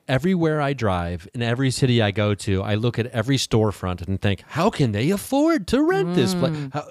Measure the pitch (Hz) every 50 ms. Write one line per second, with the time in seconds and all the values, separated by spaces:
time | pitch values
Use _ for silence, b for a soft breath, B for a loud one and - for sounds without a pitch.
0 | _ - 127 127 139 190 190 170 165 156 156 151 143 139 143 123 113 101 90 87
1 | 87 87 90 85 - - - 117 120 113 120 123 135 131 120 - 139 127 120 117
2 | 107 104 95 107 104 104 104 - - 104 95 92 101 107 104 107 117 120 - 120
3 | 110 - - 117 104 131 139 127 - - - 110 110 107 92 - - 92 90 -
4 | 85 95 95 92 - 104 95 - - - - 143 175 226 - - 143 113 101 101
5 | 127 165 202 196 - - 269 277 302 330 330 262 170 - 226 269 311 330 381 392
6 | 381 349 180 180 - 190 185 175 - 170 156 151 143 135 131 147 143 -